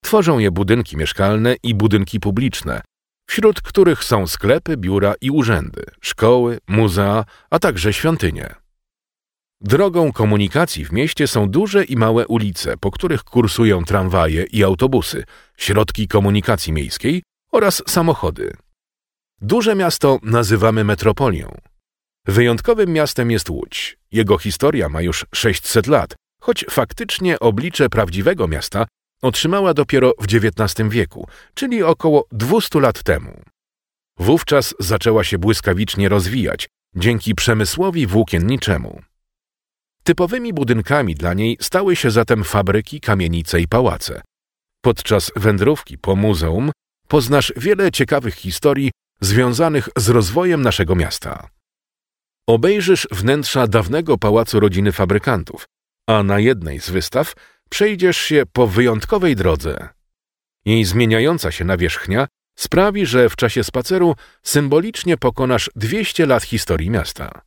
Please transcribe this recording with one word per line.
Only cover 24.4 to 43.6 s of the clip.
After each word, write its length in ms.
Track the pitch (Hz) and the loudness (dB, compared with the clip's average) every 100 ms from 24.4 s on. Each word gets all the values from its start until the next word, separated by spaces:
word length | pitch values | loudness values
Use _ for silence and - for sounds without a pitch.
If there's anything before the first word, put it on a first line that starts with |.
| 104 - 143 151 78 | 0 0 0 0 -2
ma 120 | 76 | -2
już 240 | 87 - - | -2 -4 -8
sześćset 520 | - 113 95 - 113 113 | -2 -2 -2 0 0 2
lat, 280 | 143 - - _ _ | 0 0 -12 _ _
choć 240 | - - - | -4 -2 -2
faktycznie 680 | - 214 - 226 - 180 160 | -2 -4 -6 -8 -2 -2 2
oblicze 500 | 117 104 165 - 127 | 0 0 -4 0 0
prawdziwego 580 | 113 98 90 101 180 90 | 2 -2 0 -2 0 -2
miasta 380 | 73 - 101 - _ _ _ | -4 -6 -4 -6 _ _ _
otrzymała 520 | 131 - 160 196 190 | -4 -2 -2 0 2
dopiero 400 | 156 - 143 127 - | 0 2 4 4 2
w 80 | 101 | 0
dziewiętnastym 640 | 110 107 101 104 - 110 | 2 0 0 -4 -2 -2
wieku, 380 | 113 92 - - - _ | 0 -4 -6 -18 -20 _
czyli 300 | - 269 233 | -8 -4 0
około 440 | 170 160 165 147 - | 2 2 2 2 0
dwustu 480 | 107 117 220 - 156 | -6 0 0 0 0
lat 240 | 131 - | 0 0
temu. 380 | - 73 60 50 _ _ _ _ _ _ _ - | -4 -4 -6 -20 _ _ _ _ _ _ _ -2
Wówczas 560 | 92 160 - 143 - - | 2 2 2 0 0 -6
zaczęła 440 | 90 104 117 110 | -4 0 2 2
się 140 | 92 95 | 2 0
błyskawicznie 720 | 98 110 - 92 107 - 98 | 0 0 0 -2 -2 0 2
rozwijać 600 | 101 87 127 85 - - _ _ | 2 0 -2 -4 -6 -12 _ _
dzięki 400 | 90 98 113 - | -2 0 0 -2
przemysłowi 720 | - - 110 101 156 190 170 110 | -2 0 2 0 0 -2 0 0
włókienniczemu. 920 | 101 110 87 92 131 - 80 55 - _ _ _ _ _ _ _ _ _ _ | 0 2 0 0 -2 -2 -2 -4 -14 _ _ _ _ _ _ _ _ _ _
Typowymi 500 | - 175 175 247 240 | -2 0 0 -2 -4
budynkami 600 | 165 123 113 - 147 110 | -2 0 0 0 0 0
dla 180 | 73 87 | -2 -2
niej 240 | 95 113 117 | 0 -2 -2
stały 340 | - 185 202 | -2 -2 0
się 160 | 175 131 | 0 2
zatem 320 | 110 113 113 | 2 2 0
fabryki, 560 | 95 104 95 101 - 151 | 0 0 2 0 -2 -8
kamienice 600 | - 98 85 85 82 85 | -2 0 0 -2 0 -2